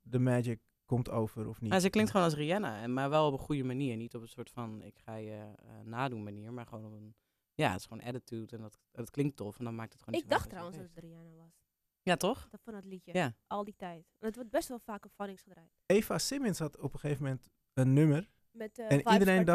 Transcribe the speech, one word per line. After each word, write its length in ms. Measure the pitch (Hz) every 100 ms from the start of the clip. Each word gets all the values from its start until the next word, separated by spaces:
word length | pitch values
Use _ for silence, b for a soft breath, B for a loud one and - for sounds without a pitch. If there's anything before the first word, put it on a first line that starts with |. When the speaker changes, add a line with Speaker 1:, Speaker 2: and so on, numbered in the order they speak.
Speaker 1:
de 160 | 139 123
magic 420 | 127 123 120 113 _ _ -
komt 260 | 120 123
over 380 | 117 110 - 110
of 120 | 113
niet. 100 | 110
Speaker 2:
Nou, 120 | 185
ze 80 | 185
klinkt 220 | 214 214
Speaker 1:
Ja. 60 | 202
Speaker 2:
gewoon 140 | 170 151
als 100 | 151
Rihanna, 360 | 185 196 107
en, 100 | 117
maar 180 | 127 139
wel 160 | 151 151
op 60 |
een 60 | 135
goede 260 | - 147 127
manier. 320 | 127 139 113
Niet 180 | 117 120
op 80 |
een 60 | 113
soort 220 | - 117
van, 320 | - 117 107
ik 160 | 101 -
ga 160 | - 110
je, 380 | 107 107 107 104
eh, 240 | 110 113 107
nadoen 380 | 117 135 117
manier, 300 | 104 104 107
maar 140 | 123 117
gewoon 180 | 110 110
op 60 |
een, 220 | 107 107 113 _ _ _ -
ja, 160 | 151
het 100 | 95
is 60 | -
gewoon 160 | 113
attitude 540 | 120 123 - 113 110 113
en 60 |
dat, 160 | 110 - _
dat 200 | - 117
klinkt 260 | - 143 -
tof 220 | 104 -
en 60 | 120
dan 100 | 113
maakt 180 | 113
het 100 | _
gewoon 160 | - 339
Speaker 3:
Ik 40 | -
Speaker 2:
niet 80 |
zo 60 | 302
Speaker 3:
dacht 120 | -
Speaker 2:
heel 80 | 190
Speaker 3:
trouwens 160 | 175 190
dat 80 | 180 165 165
Speaker 2:
Europees. 60 |
Speaker 3:
het 100 | 165 165
Rihanna 160 | 160 165
was. 200 | _ _ _ _ _
Speaker 2:
Ja, 140 | - 170
toch? 320 | 180 262 -
Speaker 3:
Dat, 100 | 214
van 100 | -
dat 120 | 214 190
liedje. 280 | 190 - 175
Speaker 2:
Ja. 200 | 147 113 -
Speaker 3:
Al 180 | 208 208
die 120 | -
tijd. 280 | 185 170 160 _
En 80 | 220
het 80 | 220
wordt 160 | 240
best 180 | 269 -
wel 100 | 240
vaak 260 | - 208 202
op 80 | -
Vannings 280 | 202 190
gedraaid. 280 | - 180 165 _ -
Speaker 1:
Eva 320 | 190 220 180
Simmons 400 | - 277 247 175
had 200 | 151 -
op 140 | 139 -
een 60 |
gegeven 220 | 147 139
moment 260 | 139 131 - _ _ -
een 180 | 131
nummer. 380 | 135 156 147 196 _ _
Speaker 3:
Met, 280 | 226 220 -
eh, 60 | 226
Speaker 1:
En 60 | 143
Speaker 3:
Vybz 140 | 233
Speaker 1:
iedereen 320 | 214 190 185
Speaker 3:
Kartel, 100 | 170